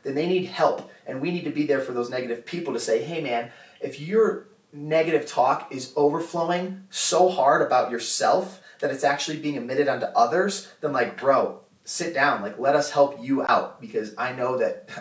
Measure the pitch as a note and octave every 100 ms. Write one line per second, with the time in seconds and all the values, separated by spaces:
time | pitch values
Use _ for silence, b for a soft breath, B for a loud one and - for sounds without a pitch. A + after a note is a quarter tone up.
0 | C#3 C3+ F3 F#3 - - D3 - - B
1 | - C3 E3+ F3 D3+ C#3+ C#3+ C3+ B2+ B2
2 | A#2+ B2+ A#2+ A#2 - F3 - A2+ - D3
3 | D#3 E3+ C#3 A#2+ B2 B B B C#3 C#3
4 | D#3 A3 G#3 - - _ _ D3 D3+ D#3+
5 | D#3+ D#3 - - C3+ - - C3 - D3+
6 | D3 D#3+ E3+ E3+ E3+ F3 F#3 - - -
7 | - D#3+ F#3 - C#3+ - - B2+ A#2+ A#2
8 | - - - F#3 F#3+ - B B C#3 C3+
9 | D3 C#3+ - D3 D3 C#3 A#2+ C3 C#3+ -
10 | - - A#2 E3+ G3 - B B D3+ C3+
11 | G3+ - F3+ E3 - - _ _ - -
12 | F3 - D3 G#2 G2+ - C3+ D3 C#3+ D3
13 | C#3+ A2+ B2+ C3+ - - - - A2+ A2
14 | G#2+ - B2+ B2+ B2 B2+ A2 - - -